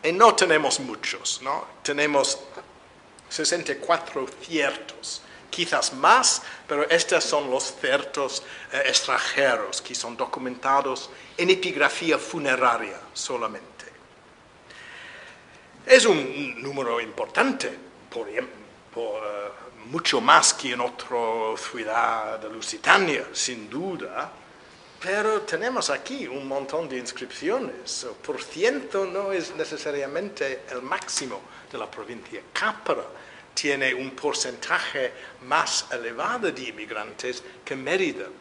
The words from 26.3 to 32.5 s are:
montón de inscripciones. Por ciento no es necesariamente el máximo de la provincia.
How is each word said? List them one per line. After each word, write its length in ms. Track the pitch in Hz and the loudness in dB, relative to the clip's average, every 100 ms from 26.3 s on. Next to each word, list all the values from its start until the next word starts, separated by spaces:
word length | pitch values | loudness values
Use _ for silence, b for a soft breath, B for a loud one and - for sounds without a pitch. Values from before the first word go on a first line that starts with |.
| 135 135 | -6 -4
montón 420 | 139 135 151 165 | -4 -2 -4 -2
de 100 | 127 | -6
inscripciones. 1080 | 120 - 117 - 151 247 190 120 - - 127 104 | -6 -10 -12 -6 -2 0 -2 -8 -8 -8 -8 -10
Por 200 | - 131 | -8 -6
ciento 640 | - 156 214 277 247 196 190 | -6 0 2 2 -2 -2 -2
no 260 | 185 196 | -2 -2
es 220 | 190 156 | -2 -4
necesariamente 1120 | 156 156 156 156 143 139 151 202 196 139 131 - | -6 -6 -4 -4 -4 -2 -4 -6 -4 -4 -4 -6
el 120 | 127 | -8
máximo 580 | 127 180 - - 135 98 - B B | -4 -4 -2 -4 -4 -10 -12 B B
de 80 | 123 | -10
la 120 | 107 | -10
provincia. 520 | - 104 117 - 107 - | -10 -12 -12 -12 -14 -8